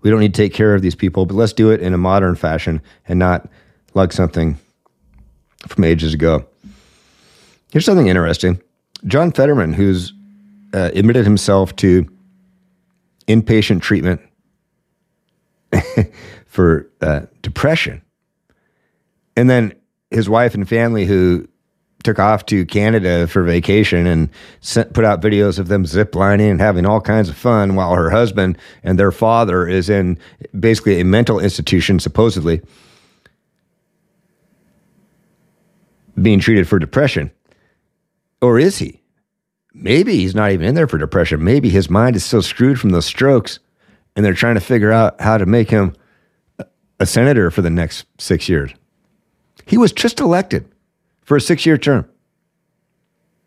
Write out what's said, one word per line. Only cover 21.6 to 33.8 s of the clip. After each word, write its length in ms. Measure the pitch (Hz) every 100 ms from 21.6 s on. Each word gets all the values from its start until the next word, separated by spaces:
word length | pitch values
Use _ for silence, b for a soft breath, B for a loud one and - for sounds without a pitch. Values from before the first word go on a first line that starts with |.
| _ _ _ _
took 140 | - 104
off 300 | 101 107 -
to 180 | 104 85
Canada 640 | 104 104 113 92 87 85
for 160 | -
vacation 640 | 87 85 85 101 107 87 87
and 220 | 82 78 B B B
sent, 320 | - 117 113
put 120 | - 110
out 160 | 98
videos 380 | 98 104 104 90
of 80 | 90
them 160 | 101 87
ziplining 640 | 82 104 - 98 101 107
and 100 | 92
having 240 | 107 90
all 160 | 92 107
kinds 300 | - 110 95
of 80 | 76
fun 380 | 123 113 98 95
while 180 | 90
her 160 | 90 82
husband 480 | 107 117 98 92 87 B B
and 140 | - 92
their 140 | 98
father 560 | 90 110 117 113 90 87
is 200 | 95 90
in 300 | 101 92 87 b b - 101
basically 400 | 113 113 - 90
a 60 | 92
mental 340 | 101 120 107
institution, 600 | 98 - 78 92 - 95
supposedly, 600 | - - 113 98 78 82 - b b b b b b _ _ _ _ _